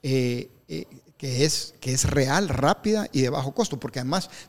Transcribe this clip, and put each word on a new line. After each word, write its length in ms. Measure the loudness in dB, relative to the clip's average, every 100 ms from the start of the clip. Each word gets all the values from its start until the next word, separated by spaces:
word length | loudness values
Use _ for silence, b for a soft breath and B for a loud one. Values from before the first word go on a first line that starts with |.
eh, 460 | -2 0 0 -2 -8 _ -12
eh, 180 | -10 -10 -18 _ -12
que 280 | -6 0 2
es, 300 | 0 -6 -10
que 140 | -4
es 100 | 0
real, 460 | 2 2 2 2 2
rápida 580 | 2 2 2 2 0 0
y 80 | 2
de 80 | 2
bajo 240 | 0 -4
costo, 260 | -2 -2 -2
porque 200 | -8 -6
además 300 | -2 -2 -2 B